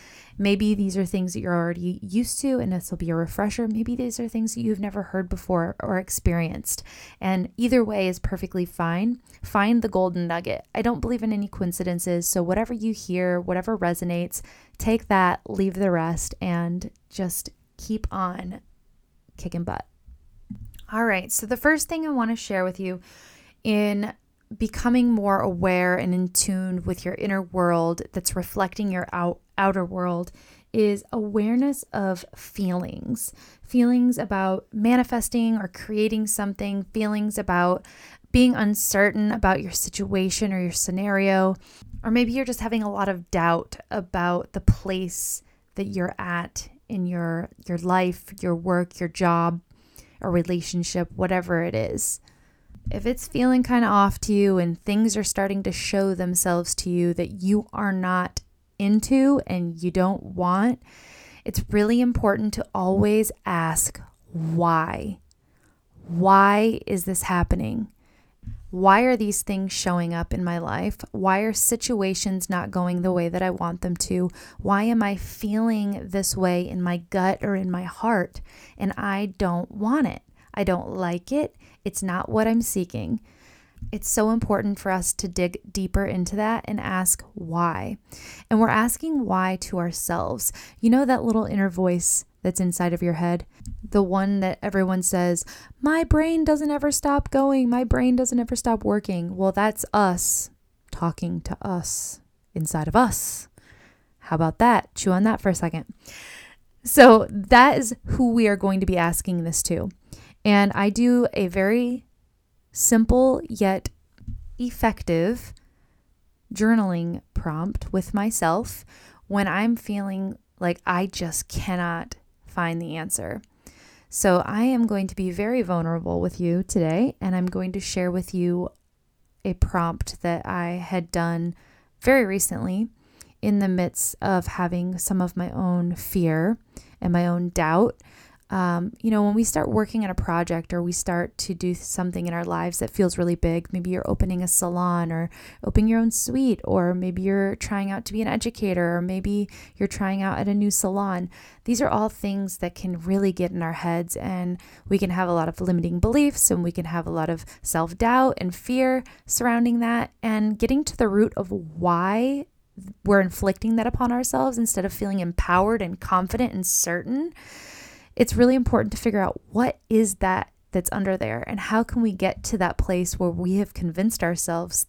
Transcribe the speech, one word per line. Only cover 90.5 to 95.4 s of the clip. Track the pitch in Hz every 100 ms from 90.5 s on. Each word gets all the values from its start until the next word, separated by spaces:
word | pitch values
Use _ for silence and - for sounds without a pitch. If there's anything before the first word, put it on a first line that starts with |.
| - - -
You | 226
know | 254
that | 269 254
little | 233 220 214
inner | 202 196
voice | 175 185 175 175 - - _
that's | 180 180
inside | 180 175 175
of | 170
your | 175
head? | 160 175 175 - - - -
The | 208 208
one | 190 190 196 202
that | 185 -
everyone | 202 196 185 185
says, | 180 185 175 175